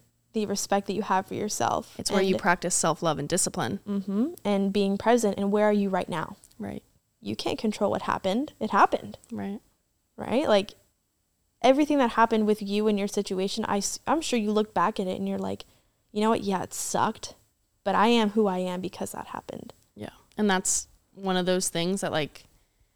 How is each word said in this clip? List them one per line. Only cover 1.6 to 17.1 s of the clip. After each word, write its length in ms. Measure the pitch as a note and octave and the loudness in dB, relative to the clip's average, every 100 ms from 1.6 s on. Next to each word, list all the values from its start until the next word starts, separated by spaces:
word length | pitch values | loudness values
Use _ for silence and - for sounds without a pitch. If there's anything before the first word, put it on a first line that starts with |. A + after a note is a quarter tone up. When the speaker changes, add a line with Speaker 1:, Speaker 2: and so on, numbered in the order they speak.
| - - - - | 0 0 -4 -8
Speaker 2:
It's 140 | - | -2
where 100 | F#3+ | 0
you 140 | F#3+ F3+ | 2 2
Speaker 1:
and 60 | |
Speaker 2:
practice 340 | F#3 F3+ F3+ - | 2 0 0 0
self-love 420 | E3+ D#3 E3 D3 | 0 0 0 -2
and 120 | D3 | -2
discipline. 500 | E3+ - F#3 A#2 G3 - | 0 -2 -2 -4 -4 -4
Speaker 1:
Mm-hmm. 460 | G3+ G3 G3 C#4 F4 | -6 -2 -2 -2 -2
And 300 | G#3 G3 G3 | -2 0 2
being 240 | G3+ G3 G3+ | 2 0 0
present 400 | A3 A#3+ G#3+ F#3+ | 4 4 4 0
and 140 | G3+ | 0
where 140 | G#3 G#3+ | 2 4
are 80 | |
you 160 | G#3 G3+ | 4 2
right 200 | F#3 - | -2 -2
now? 280 | E3 - - - - | -4 -6 -12 -20 -14
Speaker 2:
Right. 240 | G3+ - _ _ _ _ | -12 -12 _ _ _ _
Speaker 1:
You 140 | G#3 - | -10 -6
can't 240 | - - | -6 -4
control 320 | A3 - G3+ | -4 0 0
what 100 | G3+ | 0
happened. 500 | - - F#3+ G#3+ D4+ - | -2 -2 0 -2 -4 -6
It 120 | A3 | -2
happened. 460 | G3+ F4+ - G#3 - - | 4 4 2 -6 -18 -14
Speaker 2:
Right. 280 | G#3+ G3 G3+ _ _ _ _ _ - | -10 -8 -10 _ _ _ _ _ -14
Speaker 1:
Right? 300 | - A#3+ D#4+ | -4 -2 2
Like, 260 | G#3 G3+ - _ _ _ _ _ _ _ _ | 2 2 -10 _ _ _ _ _ _ _ _
everything 360 | B3+ C4+ D4+ D4 | 4 6 4 4
that 120 | A#3 | 2
happened 340 | - A3+ A3 G#3 | 4 4 4 2
with 140 | G#3+ | 2
you 260 | G3 G3+ G#3+ | 0 0 2
and 100 | G#3 | 2
your 80 | G3+ | 0
situation, 560 | - G3 F#3 G3 A3+ - | -2 -2 -2 -2 -2 -2
I 120 | G3+ | -2
s-, 220 | F#3+ - - | -2 -6 0
I'm 140 | D4+ | 0
sure 180 | - A#3+ | 2 0
you 120 | G#3 | 2
look 220 | G#3+ G#3+ | 2 2
back 260 | F#3 F3+ A3 | 2 0 0
at 80 | F#3 | -4
it 100 | F#3+ | -2
and 120 | G3 | -4
you're 80 | G3 | -4
like, 280 | F#3+ G3+ - _ _ _ _ | -4 -6 -10 _ _ _ _
"You 100 | G#3 | -2
know 80 | G#3+ | 2
what? 140 | A3+ | 2
Yeah, 200 | G3+ F#3 | 0 -2
it 100 | - | -4
sucked, 640 | - - - C3+ | -8 -4 0 0